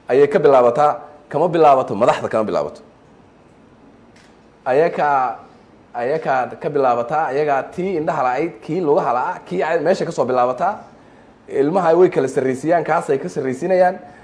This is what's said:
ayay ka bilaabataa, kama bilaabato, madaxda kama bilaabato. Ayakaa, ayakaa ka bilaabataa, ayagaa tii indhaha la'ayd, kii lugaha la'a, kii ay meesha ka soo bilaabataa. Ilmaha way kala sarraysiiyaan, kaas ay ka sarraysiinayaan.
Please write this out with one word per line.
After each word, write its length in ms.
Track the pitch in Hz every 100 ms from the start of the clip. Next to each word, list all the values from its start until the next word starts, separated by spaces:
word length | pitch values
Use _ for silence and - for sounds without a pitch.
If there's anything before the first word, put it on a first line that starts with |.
| -
ayay 200 | 151 143
ka 120 | 190
bilaabataa, 520 | 147 135 123 117 147 - - - -
kama 180 | 143 175
bilaabato, 480 | 165 151 135 127 104
madaxda 320 | 127 - 113
kama 140 | 113
bilaabato. 380 | 107 85 73 - - _ _ _ _ _ _ _ _ _ - _ _ _ - - _ _ -
Ayakaa, 760 | 131 170 185 147 139 127 113 - - _ _ _
ayakaa 540 | 117 123 160 160 131 123 117
ka 80 | 160
bilaabataa, 560 | 143 131 120 120 156 156
ayagaa 320 | 135 151 135
tii 320 | 127 - 185 175
indhaha 260 | 160 160
la'ayd, 280 | 127 127 165 -
kii 200 | - 156
lugaha 320 | 160 165 151
la'a, 200 | 123 151 185 -
kii 160 | 175
ay 160 | 156 170
meesha 260 | 151 190 165
ka 60 |
soo 140 | 160 123
bilaabataa. 480 | 127 123 127 175 220 - - - - - _ -
Ilmaha 480 | - 139 185 170 165
way 120 | 180
kala 180 | 165 135
sarraysiiyaan, 560 | 135 131 127 151 170
kaas 260 | 151 160 175
ay 80 | 139
ka 120 | 175
sarraysiinayaan. 680 | 160 131 127 175 185 180 - - -